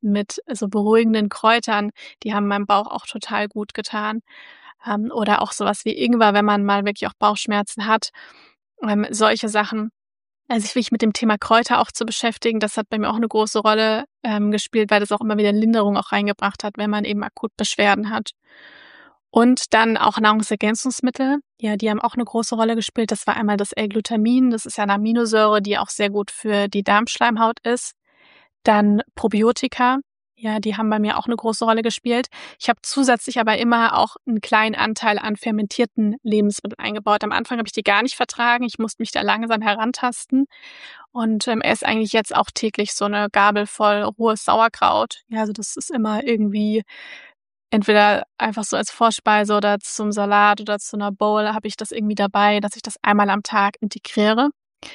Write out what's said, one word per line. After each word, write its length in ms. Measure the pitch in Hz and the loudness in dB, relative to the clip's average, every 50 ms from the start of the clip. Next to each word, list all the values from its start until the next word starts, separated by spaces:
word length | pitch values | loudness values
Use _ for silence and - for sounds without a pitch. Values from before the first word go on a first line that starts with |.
mit 420 | - 208 202 208 208 208 - - - - 277 | -2 0 0 0 0 -4 -8 -12 -10 -10 -8
so 160 | 202 - 202 | -6 -4 -2
beruhigenden 600 | 196 214 202 214 220 226 233 226 220 220 214 202 | 0 0 2 4 4 4 6 4 2 2 0 -2
Kräutern, 600 | - - - 220 226 233 226 - 220 208 208 208 - - - - - _ - | -2 0 2 4 4 2 2 0 -2 -2 -2 -4 -6 -10 -16 -20 -18 _ -8
die 100 | 220 220 | -4 -2
haben 140 | 208 208 202 | -2 0 0
meinem 180 | 202 202 202 | -2 -2 0
Bauch 220 | 202 208 196 208 - | 2 2 2 2 -2
auch 180 | - - - | -6 -10 -10
total 400 | - - 226 - - 220 208 208 208 | -12 -12 -12 -10 -6 -4 -4 -4 -4
gut 260 | - 214 208 - - | -6 -8 -10 -8 -8
getan. 460 | - 214 - - 214 208 214 214 226 - _ - - - - - - - - - _ - | -10 -10 -8 -6 -6 -4 -4 -6 -6 -10 _ -18 -20 -20 -20 -20 -20 -20 -20 -20 _ -8
Ähm, 240 | 226 208 208 214 240 - | -6 -4 -4 -4 -4 -4
oder 260 | 247 214 208 208 - 226 | -2 0 0 0 0 0
auch 100 | 208 - | -2 -4
sowas 320 | - 208 214 208 - - | -2 -2 -2 -2 -2 -4
wie 80 | 214 220 | -6 -4
Ingwer, 380 | - 269 233 240 233 226 214 202 | -2 0 0 2 4 4 4 4
wenn 100 | 208 208 | 4 4
man 200 | 208 208 202 202 | 2 2 2 2
mal 200 | 202 202 202 196 | 2 0 0 0
wirklich 220 | 208 202 - - 202 | -2 -4 -4 -6 -8
auch 60 | - _ | -4 _
Bauchschmerzen 680 | - 208 208 202 - - 214 208 202 - - - 202 | 0 0 0 0 -2 -2 -2 -2 -2 -4 -6 -8 -2
hat. 240 | 214 220 220 - - - - - - - - - - _ _ _ _ _ _ 427 | 0 0 0 0 -4 -12 -16 -20 -20 -20 -20 -20 -20 _ _ _ _ _ _ -4
Ähm, 240 | 220 208 208 208 - | -2 0 0 0 -2
solche 380 | - 214 220 214 220 220 - 220 | 0 2 2 2 2 0 -2 -2
Sachen. 420 | 208 214 208 208 220 220 214 226 - _ _ _ _ _ _ _ _ _ _ - | 0 -2 -2 -2 -2 -4 -6 -6 -8 _ _ _ _ _ _ _ _ _ _ -4
Also 140 | 254 233 202 | -2 -2 -2
sich 80 | - - | -2 -2
wirklich 160 | 254 226 - - | -2 -2 0 0
mit 100 | 226 - | 0 0
dem 100 | 220 202 | 0 0
Thema 260 | - - 220 214 208 | 0 0 0 0 0
Kräuter 420 | - - 226 226 240 - - - | 2 2 4 4 4 2 0 0
auch 100 | - - - | 0 -2 -4
zu 120 | - - | -6 -6
beschäftigen, 540 | 220 226 - - 233 220 - - 233 226 220 | -4 -4 -2 -2 -4 -4 -2 -2 -2 0 0
das 160 | 208 208 - | -2 -2 -2
hat 120 | - 214 - | -4 -6 -4
bei 100 | - 214 | -4 -4
mir 120 | 208 - | -2 -2
auch 60 | 214 | -2
eine 100 | 220 233 220 | -2 -2 0
große 300 | - 220 214 214 - 220 | 0 0 0 0 0 0
Rolle, 460 | 208 220 214 214 220 220 220 220 269 - _ _ - | 2 2 2 4 2 2 0 -2 -4 -8 _ _ -6
ähm, 300 | 233 214 208 208 208 214 | -4 -2 0 0 0 0
gespielt, 380 | 208 - - - 233 214 202 | -2 -4 -2 0 0 2 2
weil 100 | 214 208 | 2 2
das 100 | 202 208 214 | 2 0 -2
auch 80 | 208 | -2
immer 180 | 240 214 214 208 | -2 -2 0 0
wieder 120 | 214 202 202 | 2 2 2
Linderung 440 | 214 220 226 226 226 208 202 202 | 2 2 2 4 2 2 2 0
auch 160 | 202 202 - - | 0 -2 -2 -2
reingebracht 500 | 202 202 202 202 - - 196 196 - - | -2 -2 -2 -2 -2 -4 -6 -6 -6 -8
hat, 100 | 214 208 | -8 -6
wenn 140 | - 208 208 | -4 -4 -2
man 140 | 208 208 208 | -2 -2 -2
eben 200 | 202 208 202 208 | -4 -4 -4 -6
akut 260 | 208 - - - 220 - | -6 -8 -8 -10 -10 -6
Beschwerden 540 | - 214 - - - 208 202 202 196 208 202 | -6 -6 -4 -2 0 2 2 2 2 -2 -4
hat. 200 | 226 220 214 - - _ _ _ _ - - - - - - - - - - - _ _ _ _ | -6 -6 -6 -8 -12 _ _ _ _ -20 -20 -20 -20 -20 -20 -20 -20 -20 -20 -20 _ _ _ _
Und 440 | - 233 233 247 254 254 - - - | 2 4 4 6 4 2 2 2 2
dann 220 | 220 226 226 226 | 4 4 4 2
auch 220 | - - - 208 - | 2 2 0 2 2
Nahrungsergänzungsmittel, 1200 | 220 214 214 220 214 - 220 202 - 214 220 226 - 269 240 - - 247 247 - 269 262 277 294 - _ _ _ | 2 2 2 2 0 -2 -2 -2 0 -2 -2 -2 -4 -6 -4 -2 -2 -2 -2 0 0 0 0 -2 -4 _ _ _
ja, 160 | - 214 208 | -4 -4 -2
die 140 | 202 214 220 | -2 0 -2
haben 100 | 214 208 | 0 0
auch 140 | - 240 - | -2 -2 -2
eine 100 | - 240 | -2 -4
große 300 | - - 226 226 - - | -2 -2 -2 -2 -2 0
Rolle 200 | 220 226 220 233 | 0 0 2 0
gespielt. 340 | 226 214 - - - 226 208 | 0 -2 -2 -2 -2 -2 -2
Das 160 | 226 202 - | -2 -2 -2
war 100 | - 202 | -2 -2
einmal 200 | - 226 208 208 | 0 0 0 0
das 160 | 196 202 202 - | 0 -2 -4 -4
L-Glutamin, 800 | - 214 208 202 220 208 - 233 220 214 226 247 254 254 254 | -4 -4 -4 -2 -4 -4 -2 0 0 2 2 4 4 4 4
das 160 | 233 220 - | 2 0 -4
ist 120 | - - - | -8 -6 -4
ja 60 | 208 | -2
eine 100 | 202 202 | 0 0
Aminosäure, 640 | 202 208 220 226 233 233 220 220 220 214 214 214 214 | 0 0 0 0 0 2 2 4 4 4 6 4 2
die 180 | 196 202 202 - | 2 0 -2 -2
auch 100 | - - | -4 -4
sehr 200 | - - 208 202 | -2 -2 -2 0
gut 200 | 202 208 202 202 | 0 -2 -4 -4
für 380 | - - - 220 208 202 202 202 | -8 -8 -4 -2 0 0 0 0
die 160 | - 202 202 | -2 -2 0
Darmschleimhaut 720 | - 202 208 226 233 - - 247 233 233 214 226 226 233 - - | 2 2 2 2 0 -2 0 0 0 2 2 2 0 0 -2 -2
ist. 280 | 233 240 247 - - - _ _ _ _ _ _ _ _ _ _ _ _ _ - | -2 -2 -2 -4 -8 -14 _ _ _ _ _ _ _ _ _ _ _ _ _ 2
Dann 400 | - 214 208 208 208 208 208 - - _ | 4 4 6 6 4 4 2 0 -2 _
Probiotika, 840 | - - 226 202 208 214 226 247 - - 262 - - 247 247 254 269 285 _ _ _ _ _ _ _ | -4 -2 0 2 2 2 2 2 0 -2 -6 -2 0 2 2 2 0 -2 _ _ _ _ _ _ _
ja, 200 | 233 220 214 220 | -6 -4 -4 -2
die 160 | 202 214 208 | -2 -4 -2
haben 140 | 202 220 214 | -2 0 0
bei 80 | 214 214 | 2 2
mir 200 | 208 208 - - | 2 2 0 0
auch 80 | - | -2
eine 100 | - 233 | -2 -4
große 280 | 220 - 226 220 - 233 | -2 -2 -2 -2 0 0
Rolle 180 | 226 220 226 226 | 2 2 2 0
gespielt. 460 | 233 220 - - 240 240 240 254 - - - - - - - | -2 -4 -4 -2 -2 0 0 -2 -4 -8 -18 -20 -20 -16 -4
Ich 100 | - - | -2 -2
habe 100 | 233 - - | -2 -2 -4
zusätzlich 560 | - - 285 277 254 247 233 - - 254 247 | -4 -2 2 4 4 4 2 0 -2 -2 0
aber 160 | 233 220 214 - | 0 2 2 2
immer 380 | 233 233 240 233 226 233 - - | 2 2 2 4 2 2 2 2
auch 180 | - 220 - - - | 0 0 -2 -6 -6
einen 140 | - 233 220 | -4 -4 -4
kleinen 340 | - - - 214 214 220 214 | -2 0 2 2 2 2 0
Anteil 440 | - - 214 220 - - 226 208 208 | 0 -2 -2 -2 -2 -2 0 0 0
an 180 | - 214 208 | -2 -4 -6
fermentierten 800 | 202 - 240 220 214 214 202 - - 240 226 _ - 220 208 208 254 - | -6 -4 -4 -2 -2 -4 -2 -2 -2 -2 0 _ 0 0 0 0 -2 -2
Lebensmitteln 560 | 240 208 214 208 202 208 - - 208 208 - | -2 0 2 2 2 0 -2 -6 -10 -10 -8
eingebaut. 460 | - 214 208 214 208 214 208 208 - | -8 -8 -6 -4 0 0 2 2 2
Am 80 | 208 - | 0 -2
Anfang 260 | - 233 - 254 233 | -2 -2 -2 -4 -4
habe 80 | 226 - | -4 -4
ich 40 | - | -6
die 100 | - 208 | -2 0
gar 200 | - 202 202 226 | 2 2 2 2
nicht 140 | 269 - | 0 -2
vertragen. 480 | - 247 - - - 240 240 240 240 247 | -4 -4 -4 -2 0 2 2 2 2 0
Ich 140 | 240 - - | -4 -4 -4
musste 220 | 226 220 - - 226 | -6 -6 -6 -8 -8
mich 100 | 214 - | -6 -4
da 100 | - 208 | -2 0
langsam 400 | 202 202 214 226 226 226 220 214 | 0 0 0 0 0 -2 0 2
herantasten 840 | 220 202 202 220 233 247 - - 247 240 - - - - 262 277 - - - - - - - - - - - - - - | 0 0 0 0 -2 -2 -2 -4 -4 -4 -6 -4 0 0 2 2 0 -4 -10 -20 -20 -20 -20 -20 -20 -20 -20 -20 -12 -8
und, 360 | 254 226 220 220 208 - - | -4 -2 0 0 0 0 0
ähm, 140 | 233 214 - | -2 0 0
esse 240 | - 214 - - | 0 0 0 0
eigentlich 260 | - 208 220 220 208 - | 0 0 0 0 0 0
jetzt 220 | 226 214 - 185 | 0 0 0 0
auch 120 | - 214 - - | 0 0 0 -2
täglich 420 | - - 220 - - 208 208 - | -4 -4 -4 -2 -2 -4 -4 -4
so 120 | - 202 | -2 -2
eine 220 | 202 208 208 208 208 - | -2 0 -2 -2 0 2
Gabel 340 | 208 202 208 208 208 208 | 4 4 4 4 2 0
voll 360 | 208 - - 214 208 208 208 208 | -4 -2 0 2 2 2 2 0
rohes 420 | 208 208 - 226 226 214 214 - | -2 -2 0 0 0 0 0 0
Sauerkraut. 800 | - 202 214 226 226 - - 220 - - 214 220 226 - - - _ | 0 2 4 4 2 2 2 2 2 2 2 0 -2 -4 -10 -14 _
Ja, 120 | 226 220 | -4 -4
also 120 | 220 214 214 | -4 -4 -4
das 220 | 214 208 - - | -6 -8 -10 -10
ist 140 | - - - | -10 -8 -6
immer 340 | 349 254 220 214 214 214 262 | -4 -2 -2 -2 -2 -2 -2
irgendwie 580 | 277 233 220 214 208 196 214 208 214 214 220 214 - - - - - - - - - - _ _ _ _ _ _ _ | -2 0 0 0 0 0 0 0 0 0 -2 -2 -4 -10 -20 -20 -18 -18 -20 -20 -20 -20 _ _ _ _ _ _ _
entweder 540 | - 220 202 - 214 208 208 208 208 190 - - _ - | 0 2 2 4 6 6 6 6 4 2 -2 -6 _ -4
einfach 260 | 233 220 208 - 208 | -4 -4 -2 -4 -6
so 120 | - - | -4 -2
als 140 | - 208 - | -2 -2 -4
Vorspeise 640 | - - 233 226 220 - - - 214 214 208 208 208 | -2 0 2 2 2 0 0 2 2 2 2 2 2
oder 220 | 208 202 208 202 202 | 2 2 2 0 0
zum 320 | - - - - 214 208 208 | -2 -6 -8 -6 -4 -4 -2
Salat 480 | 208 202 202 202 208 208 208 208 208 | -2 0 2 4 4 6 6 4 2
oder 180 | 214 214 208 202 | 0 -4 -4 -4
zu 180 | - - - | -6 -8 -8
einer 160 | 208 208 202 202 | -6 -6 -6 -2
Bowl 360 | 196 214 214 208 214 214 214 | 0 2 2 2 2 0 0
habe 180 | 214 220 - | -2 -4 -6
ich 100 | 214 196 | -8 -8
das 140 | - 214 - - | -8 -10 -8 -6
irgendwie 220 | - 214 208 214 | -4 -2 -2 0
dabei, 460 | 202 202 196 196 208 202 208 208 208 | 0 0 0 2 4 4 4 4 2
dass 160 | 202 208 - | 0 -2 -6
ich 60 | - - | -10 -12
das 140 | - - - - | -14 -12 -2 2
einmal 280 | - 202 208 208 202 | 2 4 4 4 2
am 120 | 190 208 196 | 2 0 -2
Tag 340 | - - 214 202 202 208 - | -2 0 2 2 0 0 -2
integriere. 720 | - 202 - 208 - - - - 208 208 220 226 254 294 - _ _ _ _ _ - - - | -6 -8 -8 -10 -14 -6 -2 2 2 4 4 4 2 0 0 _ _ _ _ _ -20 -20 -20